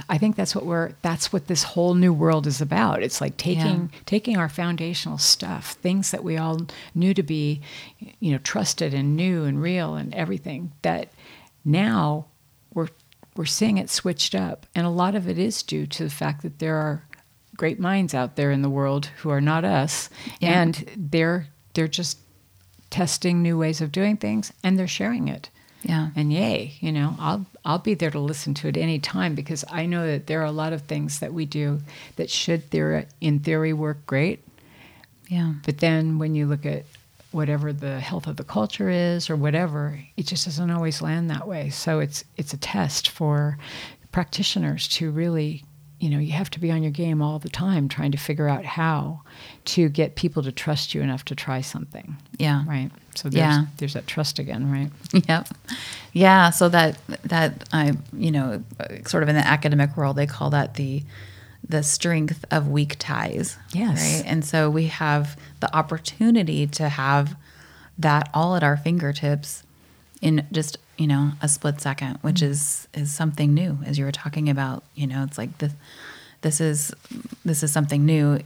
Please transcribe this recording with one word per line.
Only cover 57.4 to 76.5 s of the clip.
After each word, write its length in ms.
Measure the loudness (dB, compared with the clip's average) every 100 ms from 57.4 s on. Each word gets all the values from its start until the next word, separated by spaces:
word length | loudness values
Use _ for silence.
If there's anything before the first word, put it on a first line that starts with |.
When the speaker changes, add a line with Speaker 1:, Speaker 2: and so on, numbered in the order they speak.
| 2 0 -2
Speaker 2:
I, 200 | 2 2 0 -4
you 180 | -2 0
know, 320 | 2 0 -2 -8 -10 -10 -10 -4
sort 160 | 0
of 60 | 4
in 60 | 4
the 100 | 4
academic 520 | 4 4 4 4 2
world, 180 | 0 2
they 120 | 0
call 220 | 0 0
that 240 | 0 0 -2
the, 280 | -4 -4 -8 -14 -18 -20 -20 -16 -4
the 140 | -2
strength 640 | 0 0 2 2 0 -2 -2
of 160 | 0 2
weak 280 | 2 0 -2
ties. 580 | -4 -4 -2 -4 -6 -8 -6
Speaker 1:
Yes. 460 | -2 0 2 2 0
Speaker 2:
Right. 100 | 0
And 140 | -2 0
so 240 | 2 2
we 180 | 2 0
have 480 | 0 0 2 0 -6 -18 -6
the 140 | -2 0
opportunity 920 | 0 -4 -6 0 4 4 4 0 -2
to 220 | 0 -2
have 460 | 0 2 4 2 -2 -16 -20 -20 -20 -16 0
that 320 | 4 4 2
all 220 | 2 2 4
at 80 |
our 140 | 4 4
fingertips 840 | 2 0 0 0 0 0 -2 -12 -16 _ -20 -20 _ -2
in 240 | 2 2 2
just, 260 | -2 -4 -6 _ 0
you 100 | 2
know, 240 | 4 2 2
a 80 | 0
split 320 | 0 0 -2
second, 380 | -4 -4 -6 -4
which 200 | 0 2
Speaker 1:
Mm. 80 | 2
Speaker 2:
is, 380 | 0 -2 -4 -8
is 180 | -6 -4
something 420 | -2 -2 2 4
new, 260 | 4 2 -2 -2
as 120 | -2
you 80 | -2
were 60 |
talking 360 | -4 -6 -2 0
about. 360 | 0 -2 -4 -8
You 140 | -6 -4
know, 160 | -2
it's 140 | -4 -6
like 180 | -8 -4
the, 140 | -4 -4 -12 -20 -20 -20 -20 -4
this 200 | -2